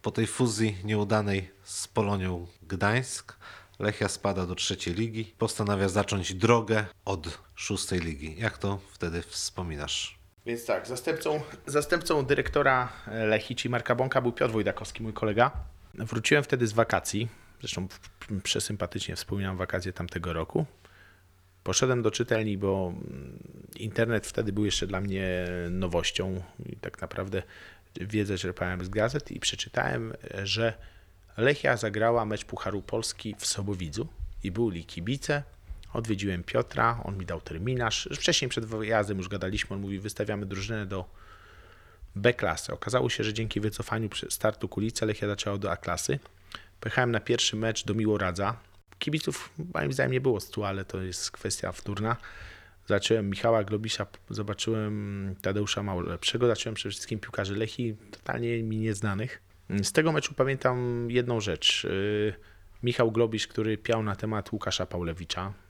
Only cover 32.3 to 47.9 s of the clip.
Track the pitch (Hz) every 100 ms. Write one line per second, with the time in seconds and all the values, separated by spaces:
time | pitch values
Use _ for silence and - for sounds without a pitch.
32.3 | 107 - - 104 98 - 113 - - 110
33.3 | 101 - - 98 98 82 69 156 - -
34.3 | - 101 92 117 85 - - 90 139 -
35.3 | 143 - - - - - 117 113 101 101
36.3 | 90 87 - - - 113 117 - 101 85
37.3 | 85 - 82 110 127 117 - - 135 -
38.3 | 160 123 - 110 110 107 110 104 98 90
39.3 | 101 92 101 - 98 98 98 104 - 107
40.3 | 104 98 95 101 110 98 95 90 - -
41.3 | - - - - - - - - 101 113
42.3 | 120 90 80 - - - 123 123 - 107
43.3 | 107 110 104 107 - - 110 107 - -
44.3 | - 110 - 92 - 107 - 110 104 104
45.3 | 101 - 101 98 87 - 80 - 143 -
46.3 | - - - - - - - 123 113 -
47.3 | 120 - 110 113 107 104